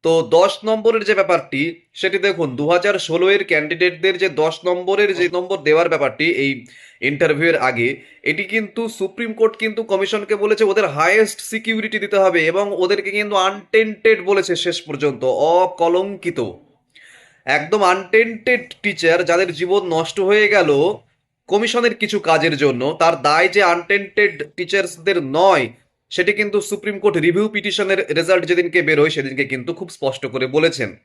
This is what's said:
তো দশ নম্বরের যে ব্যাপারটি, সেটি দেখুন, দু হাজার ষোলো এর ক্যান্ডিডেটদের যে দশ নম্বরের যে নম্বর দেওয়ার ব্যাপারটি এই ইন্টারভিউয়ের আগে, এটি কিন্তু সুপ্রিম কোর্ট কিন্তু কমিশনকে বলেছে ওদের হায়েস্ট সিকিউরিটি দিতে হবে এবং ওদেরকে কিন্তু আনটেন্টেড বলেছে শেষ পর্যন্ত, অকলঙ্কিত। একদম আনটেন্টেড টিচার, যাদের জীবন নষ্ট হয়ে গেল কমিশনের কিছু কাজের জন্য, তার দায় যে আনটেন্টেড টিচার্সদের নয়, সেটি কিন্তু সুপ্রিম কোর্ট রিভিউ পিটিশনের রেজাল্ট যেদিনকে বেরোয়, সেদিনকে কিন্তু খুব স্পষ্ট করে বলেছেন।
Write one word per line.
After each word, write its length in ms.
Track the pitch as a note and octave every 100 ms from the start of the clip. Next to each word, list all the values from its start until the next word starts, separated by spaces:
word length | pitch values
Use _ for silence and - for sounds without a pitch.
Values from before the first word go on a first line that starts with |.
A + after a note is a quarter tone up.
তো 240 | E3 E3 A#2+
দশ 260 | D#3+ F#3+ - G#3+
নম্বরের 380 | A3 G#3+ A3
যে 100 | G3+
ব্যাপারটি, 680 | G3 F#3+ E3+ - C3+ D#3+ E3 _
সেটি 240 | - G#3+ F#3+
দেখুন, 360 | G3 E3+ D3+ B2+
দু 140 | D3
হাজার 300 | F3 G3+ F#3+
ষোলো 300 | - E3 F3+
এর 140 | G3+
ক্যান্ডিডেটদের 760 | F#3+ D#3+ D3+ E3 F3+ D#3+ F#3+ F3+
যে 120 | F#3+
দশ 300 | D3 D#3 D#3+ F3+
নম্বরের 500 | F3+ F3+ G3 G#3 F3+
যে 140 | F3
নম্বর 240 | F3+ F3+ F#3+
দেওয়ার 320 | D3 D#3 E3+
ব্যাপারটি 420 | D#3 C#3 C3 D#3+
এই 340 | F3 C#3 B2 A#2+ - - _
ইন্টারভিউয়ের 560 | B2+ C#3+ D#3+ D3 E3+ E3
আগে, 380 | B2+ A#2+ A#2+ C#3 - _
এটি 200 | - D#3
কিন্তু 440 | F#3+ A3 G#3 - A3+
সুপ্রিম 460 | - F#3+ F#3+ A#3
কোর্ট 240 | A3 A3 A3
কিন্তু 260 | A3 G#3+
কমিশনকে 520 | A3 F#3+ G3 G#3+ G3+ G#3
বলেছে 280 | G#3 G#3+
ওদের 220 | G#3+ G3 F#3
হায়েস্ট 540 | C#3+ E3 G#3 G#3 -
সিকিউরিটি 600 | - A3 A3 A3 A3 G#3+
দিতে 180 | G3+ G#3
হবে 280 | F#3+ E3+ D#3+
এবং 280 | F3+ G3+ F#3+
ওদেরকে 340 | F3+ G3 G3
কিন্তু 240 | G3+ G#3 G3+
আনটেন্টেড 880 | F#3+ G3+ F#3 A3 A3 G#3 A3 G#3+
বলেছে 320 | F3+ G3+ F3+ E3+
শেষ 260 | F3 E3
পর্যন্ত, 420 | D#3 C#3+ D3 A#2+
অকলঙ্কিত। 1300 | B2+ A#2+ D#3 F3 F#3 F3+ E3+ F3 G3 G3 F3 C3+ G#2+ F2 _ _ _ _ - - _ _ -
একদম 380 | D3+ D#3 G#3
আনটেন্টেড 920 | F#3+ F#3 F#3 A3 A3+ A3 B3+ B3 - -
টিচার, 420 | G#3 E3+ E3 E3+ E3+
যাদের 280 | E3+ F#3
জীবন 340 | D#3 F3+ G3+ F#3
নষ্ট 320 | D#3+ D#3+ G3+
হয়ে 280 | F#3+ G#3 G#3
গেল 240 | G#3 D#3 C#3 E3+ G#3+ _ _ _ _ -
কমিশনের 480 | G3+ A#3 A#3+ A#3 -
কিছু 240 | G#3 G#3
কাজের 380 | D#3+ D#3+ E3 D3
জন্য, 380 | C#3+ A#2+ C3+ D#3+
তার 220 | E3 D#3+
দায় 280 | D3 D#3 F#3
যে 140 | G3
আনটেন্টেড 800 | F#3 F3 - G3+ G3 - G#3 D3+ D3 -
টিচার্সদের 680 | F3 G3 F3+ - E3 F3
নয়, 460 | C3+ D3 F#3+ E3 A#2+ A#2 _ _ _
সেটি 240 | - G#3+
কিন্তু 280 | G3+ G#3 G3+
সুপ্রিম 380 | G3+ G3+ G#3 G3
কোর্ট 180 | G#3 E3+
রিভিউ 300 | E3+ E3+ G#3+
পিটিশনের 680 | G#3+ G#3 G3 F#3+ F#3+ - D3+
রেজাল্ট 300 | E3 F#3 D#3+
যেদিনকে 360 | F3 F3 F3
বেরোয়, 280 | D3+ D3+ D#3
সেদিনকে 360 | D#3 C#3 C3 C#3
কিন্তু 280 | C3+ B2
খুব 160 | E3+ F3
স্পষ্ট 360 | - C#3 C3 C3
করে 220 | B2+ B2+
বলেছেন। 480 | D3 E3 - G#2+ -